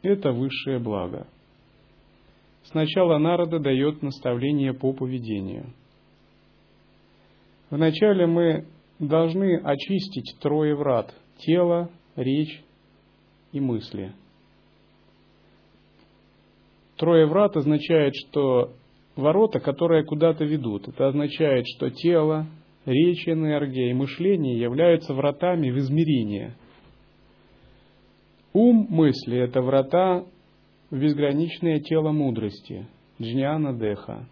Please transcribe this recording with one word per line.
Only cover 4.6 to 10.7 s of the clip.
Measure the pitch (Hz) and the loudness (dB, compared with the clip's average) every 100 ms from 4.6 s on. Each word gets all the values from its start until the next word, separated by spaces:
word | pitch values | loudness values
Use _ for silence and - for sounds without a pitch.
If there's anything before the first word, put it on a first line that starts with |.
| 135 | -2
по | 131 135 | -2 -4
поведению. | 135 127 127 113 104 95 92 123 - _ _ _ _ _ _ _ _ _ _ _ _ _ _ _ _ _ _ _ | -4 -6 -6 -6 -6 -6 -10 -14 -20 _ _ _ _ _ _ _ _ _ _ _ _ _ _ _ _ _ _ _
Вначале | 143 160 160 214 196 170 | 0 0 2 2 4 2
мы | 170 170 160 156 - _ _ | 2 2 0 -6 -20 _ _
должны | 147 160 165 175 196 165 | -2 0 2 0 0 0
очистить | 147 139 - 190 190 - 123 - | -2 -4 -2 -6 -4 -10 -12 -6
трое | 147 151 151 | -2 0 0